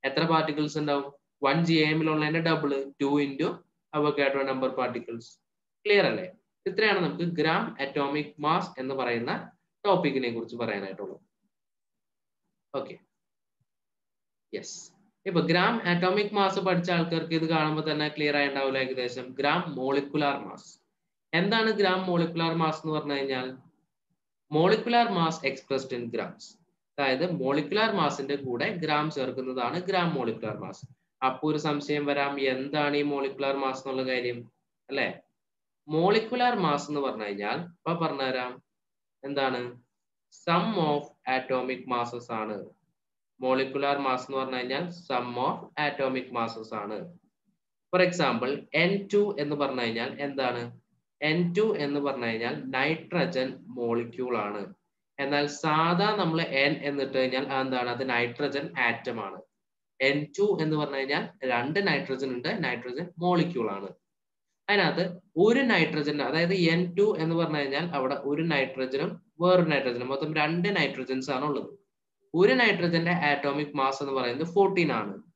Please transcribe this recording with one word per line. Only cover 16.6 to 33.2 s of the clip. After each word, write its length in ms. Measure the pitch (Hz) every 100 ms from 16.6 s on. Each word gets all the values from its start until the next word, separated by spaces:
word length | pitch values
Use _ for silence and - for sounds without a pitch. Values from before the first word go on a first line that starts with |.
| 190
പഠിച്ച 220 | 175 175 175
ആൾക്കാർക്ക് 380 | 160 165 156 165
ഇത് 80 | 160
കാണുമ്പോ 280 | 165 151 156 156
തന്നെ 200 | 151 151 151
clear 180 | 147 147
ആയിട്ടുണ്ടാവില്ല 400 | 143 139 135 135 127
ഏകദേശം. 400 | 127 123 127 123 131
gram 240 | 143 165 175 135
molecular 560 | 131 139 139 147 143 135 -
mass. 180 | - - - _ _ _ _ _ 160
എന്താണ് 320 | 196 226 220 202
gram 180 | 190 185 185
molecular 400 | 175 170 170 165 160
mass 160 | 160 156
എന്ന് 100 | 160 156
പറഞ്ഞു 200 | 147 143
കഴിഞ്ഞാൽ? 320 | 139 131 127 131 - _ _ _ _ _ _ _ _ 151
Molecular 480 | 180 220 233 240 233 185
mass 200 | 160 165 139
expressed 420 | 135 - 135 - 123
in 80 | 117
grams. 320 | 117 90 - - - _ _ _ -
അതായത് 280 | 139 131 180 160
molecular 500 | 131 147 143 202 220 165
mass-ിന്റെ 380 | 151 139 135 139 135
കൂടെ 220 | 120 170 180
gram 240 | 156 151 156 151
ചേർക്കുന്നതാണ് 600 | 127 131 127 127 123 160 180
gram 180 | 185 170 143
molecular 360 | 117 107 110 104
mass. 160 | 95 95 - - _ _ 131
അപ്പൊ 160 | 127 151
ഒരു 100 | 151 156
സംശയം 380 | 143 143 147 143
വരാം, 240 | 143 139 139 135
എന്താണ് 420 | 131 139 151 147 147
ഈ 20 | 147
molecular 420 | 143